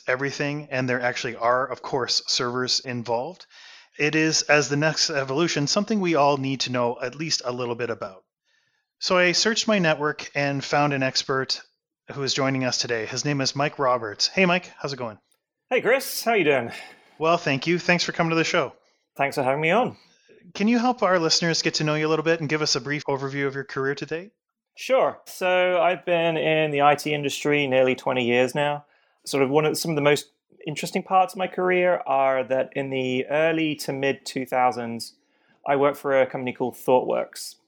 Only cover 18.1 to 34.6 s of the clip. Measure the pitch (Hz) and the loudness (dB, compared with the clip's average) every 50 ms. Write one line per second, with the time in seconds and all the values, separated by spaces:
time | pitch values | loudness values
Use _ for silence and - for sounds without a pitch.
18.1 | - - 170 160 165 165 156 - - 170 139 113 - _ _ _ _ _ _ _ | -2 0 0 2 2 0 0 2 2 0 0 -2 -4 _ _ _ _ _ _ _
19.1 | _ - 139 139 - 151 127 127 139 151 156 160 185 233 220 165 110 - _ _ | _ -2 -2 -2 -2 -2 0 0 0 0 2 2 2 2 2 0 -4 -10 _ _
20.1 | _ _ _ _ - _ - 175 - - 202 220 247 233 233 254 247 247 214 180 | _ _ _ _ -20 _ -20 -12 -4 0 2 2 2 2 2 0 0 2 2 2
21.1 | 185 175 160 156 - - 170 170 160 - - 165 - - 156 151 151 156 156 156 | 2 4 2 2 0 2 2 0 0 0 0 -2 -2 0 0 0 0 0 0 2
22.1 | 160 156 147 165 165 160 156 139 156 151 151 - - 143 123 143 143 147 - - | 0 2 2 2 0 0 0 -2 -2 -2 0 -2 -2 -2 -4 -4 -6 -4 -4 -2
23.1 | 139 131 139 135 139 139 139 135 127 139 131 - - 139 135 135 143 - 151 135 | -4 -2 -4 -4 -4 -4 -4 -4 -4 -6 -8 -8 -6 -4 -4 -4 -4 -4 -6 -8
24.1 | 156 165 190 214 _ _ _ _ _ _ _ _ _ - - - 262 254 165 139 | -8 -8 -10 -12 _ _ _ _ _ _ _ _ _ -10 -4 0 2 2 2 2
25.1 | - - - - - - 190 180 180 180 180 180 180 175 165 175 185 - - 185 | 0 -4 -12 -16 -10 -4 0 2 2 2 2 2 2 2 2 2 2 0 -2 0
26.1 | 175 165 165 170 160 156 139 156 156 156 156 151 147 143 143 147 143 139 - 151 | 0 2 2 2 0 0 2 2 2 2 2 2 2 4 6 6 6 4 2 -2
27.1 | 151 147 143 139 - - - 151 147 147 143 131 131 131 131 131 127 - - 139 | -2 -2 -2 -4 -4 -2 0 2 2 2 2 4 4 4 4 4 2 0 -2 -2
28.1 | 131 127 120 117 120 123 127 127 - 147 147 147 147 143 - _ _ _ _ _ | 0 0 2 4 4 4 4 2 2 0 0 0 -2 -4 -8 _ _ _ _ _
29.1 | _ _ - - - 139 139 127 139 151 151 151 156 - - 170 160 147 143 147 | _ _ -8 -2 0 2 2 4 4 4 2 2 0 -2 -2 -2 0 2 4 4
30.1 | 147 139 - - _ _ _ _ _ - - 160 147 - 208 - - 190 185 - | 2 2 0 -6 _ _ _ _ _ -14 -10 -10 -8 -6 -6 -6 -4 -6 -2 0
31.1 | 190 185 185 180 - 196 185 180 - - 185 180 180 180 180 180 175 - - - | 2 2 2 2 0 -6 -6 -6 -2 -2 0 2 2 2 2 2 2 0 0 0
32.1 | 135 135 135 135 131 131 127 113 131 131 131 - - 143 135 135 135 131 127 127 | 0 2 2 2 2 0 0 0 0 -2 -2 -2 -4 -6 -4 -4 -2 -2 -2 0
33.1 | 127 127 127 - 139 151 160 165 160 160 160 151 147 - - - 139 135 139 135 | -2 -2 -2 -2 0 0 2 2 0 0 -2 -2 -4 -6 -6 -6 -4 -2 0 0
34.1 | 131 - - - - 139 127 - 131 127 | -2 -2 -6 -8 -8 -6 -6 -2 0 2